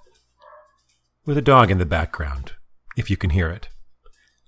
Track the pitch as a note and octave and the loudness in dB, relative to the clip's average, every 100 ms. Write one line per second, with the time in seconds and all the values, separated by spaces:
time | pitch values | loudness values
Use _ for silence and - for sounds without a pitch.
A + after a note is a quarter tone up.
0 | - _ _ _ - - _ _ _ _ | -20 _ _ _ -20 -20 _ _ _ _
1 | _ _ - C#3+ B2+ C3 G#2+ F#2+ E2 D#2+ | _ _ -4 0 6 6 6 2 0 -2
2 | D#2+ - C#2+ C2+ B1+ - - - - - | -2 -6 -8 -8 -10 -14 -16 -20 -10 -8
3 | - F#2+ F#2 F2 E2 F2 - - - - | -4 -2 0 0 0 -4 -14 -16 -20 -20
4 | - - _ _ | -20 -20 _ _